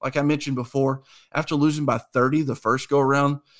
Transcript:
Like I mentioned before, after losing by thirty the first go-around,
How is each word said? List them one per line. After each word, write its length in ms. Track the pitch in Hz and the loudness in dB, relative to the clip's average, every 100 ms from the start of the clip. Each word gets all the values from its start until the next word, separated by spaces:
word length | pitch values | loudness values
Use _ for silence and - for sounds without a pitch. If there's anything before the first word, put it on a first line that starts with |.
Like 140 | 131 147 | -6 -2
I 60 | |
mentioned 340 | 143 151 143 127 | 0 -2 -2 -6
before, 480 | 120 139 135 135 - - _ | -4 -2 0 -2 -8 -20 _
after 220 | - 156 151 | -6 -2 0
losing 280 | 151 151 | 2 0
by 140 | 139 117 | 0 -2
thirty 440 | - 127 127 151 | -2 0 2 2
the 140 | 143 131 | -2 -2
first 320 | 110 131 - | -2 -2 0
go-around, 500 | 143 135 139 143 143 _ _ | 2 4 2 2 -2 _ _